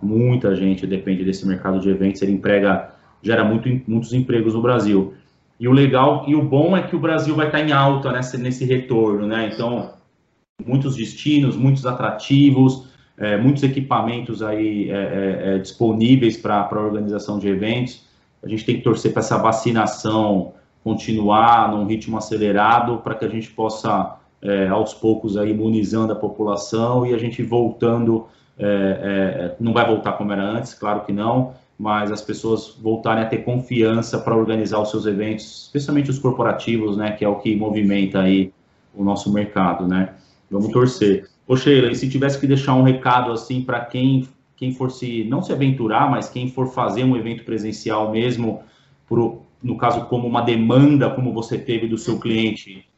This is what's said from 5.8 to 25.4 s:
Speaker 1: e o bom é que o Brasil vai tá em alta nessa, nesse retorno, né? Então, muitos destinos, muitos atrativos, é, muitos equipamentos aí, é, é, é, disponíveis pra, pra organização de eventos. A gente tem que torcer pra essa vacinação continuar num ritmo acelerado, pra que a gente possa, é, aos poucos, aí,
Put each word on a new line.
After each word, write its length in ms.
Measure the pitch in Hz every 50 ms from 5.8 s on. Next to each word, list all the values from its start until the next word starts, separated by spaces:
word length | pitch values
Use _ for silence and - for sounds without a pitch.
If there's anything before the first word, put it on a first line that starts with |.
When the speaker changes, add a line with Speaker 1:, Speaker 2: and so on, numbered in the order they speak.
| 143 127 123 127 135 147 147 - -
Speaker 1:
e 80 | 143 151
o 80 | 151 135
bom 340 | 110 135 143 160 180 190
é 60 | 180 -
que 140 | - 180
o 20 | 160
Brasil 360 | 147 165 160 151 139 147 156
vai 160 | 156 175 156
tá 100 | 151 151
em 120 | 156 151 143
alta 400 | 139 139 139 139 135 135 131 123
nessa, 240 | 127 131 - -
nesse 280 | 123 120 127 127 - 131
retorno, 600 | 123 127 127 127 - 120 113 113 107 101 101 104
né? 240 | 104 113 113 113 107 -
Então, 380 | - 117 117 120 110 95 - - - _ _ _ _ _ _ _ _ _ _ _ - 98
muitos 320 | 117 131 135 135 139 -
destinos, 600 | 113 110 - - - - 147 147 143 139 120 104
muitos 300 | 110 131 135 139 135 123
atrativos, 1040 | 123 123 - 117 107 104 - - - 139 139 143 139 127 127 131 131 127 - - - _ _ _ _ _
é, 200 | - 101 104 104
muitos 260 | 101 120 135 143 139 139
equipamentos 800 | 131 135 139 131 - 123 117 110 117 120 120 110 117 110 98 110
aí, 480 | 107 107 107 110 107 107 104 98 92
é, 40 | 98
é, 600 | 101 98 - - 98 98 95 92 87 90 98 95
é, 40 | 95
disponíveis 800 | 92 - - - 117 113 107 113 113 120 135 131 120 113 107
pra, 280 | - - 104 104 104 101
pra 180 | - - 107 107
organização 560 | 107 104 107 104 104 104 101 - - 104 101
de 100 | 95 101
eventos. 560 | 95 95 104 110 120 123 127 127 - - _ _ _ _ _ _ _ _ -
A 60 | 95
gente 160 | 107 107 -
tem 120 | - 120
que 60 | - -
torcer 300 | 120 107 - - - -
pra 80 | 113
essa 180 | - - 117 104
vacinação 1120 | 110 110 110 - - 127 113 113 107 104 - - - 110 110 110 107 104 104 95 90 - - _ _ _ _ _ -
continuar 880 | 110 107 104 - - 113 107 104 104 104 110 113 120 117 113 107 104
num 160 | 104 104 101
ritmo 320 | 101 113 107 - - 113 107
acelerado, 800 | - - 110 107 107 104 98 101 104 110 117 123 120 120 120 110
pra 160 | - 113 107
que 100 | - 113
a 40 | 104
gente 200 | 107 113 107 -
possa, 680 | - - 113 107 104 - - 110 104 95 92 - - - _ _ _ _ -
é, 260 | 101 101 98 95 92
aos 240 | 98 104 107 - -
poucos, 440 | - - 110 110 104 - 110 98
aí, 140 | 104